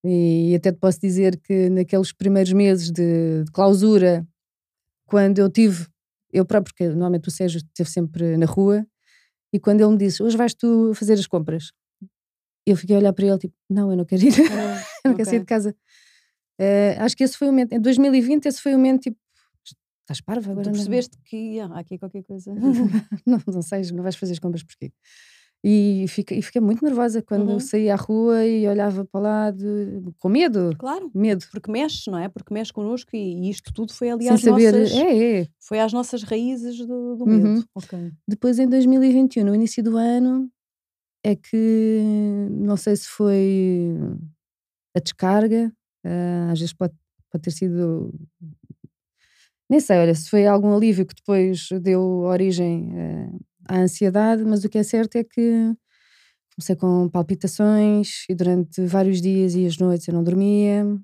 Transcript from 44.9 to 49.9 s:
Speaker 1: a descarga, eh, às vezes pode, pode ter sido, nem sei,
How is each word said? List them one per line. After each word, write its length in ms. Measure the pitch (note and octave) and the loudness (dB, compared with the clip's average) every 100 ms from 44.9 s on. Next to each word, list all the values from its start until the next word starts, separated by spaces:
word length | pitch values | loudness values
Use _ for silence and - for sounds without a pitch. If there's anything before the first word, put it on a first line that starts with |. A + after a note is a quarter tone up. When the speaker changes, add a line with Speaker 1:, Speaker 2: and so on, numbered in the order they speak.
| F3+ | -6
Speaker 1:
a 20 | |
descarga, 720 | F3 - F#3 G3+ A3 A3+ A3+ _ _ _ | -6 -4 0 2 2 0 -2 _ _ _
eh, 440 | F3 F3 F3 F3 E3+ | -8 -4 -4 -4 -2
às 60 | E3 | -2
vezes 140 | E3 | -4
pode, 200 | - F3+ D#3+ _ _ _ | -4 -6 -6 _ _ _
pode 120 | E3 | -8
ter 80 | E3+ | -8
sido, 600 | D#3 F#3+ F3 E3+ E3 - D#3 D#3 _ E3 - _ - - _ _ _ _ _ _ _ _ | -4 -4 -2 -2 -4 -8 -12 -20 _ -20 -20 _ -20 -20 _ _ _ _ _ _ _ _
nem 100 | C#4+ | 0
sei, 200 | C#4+ | 4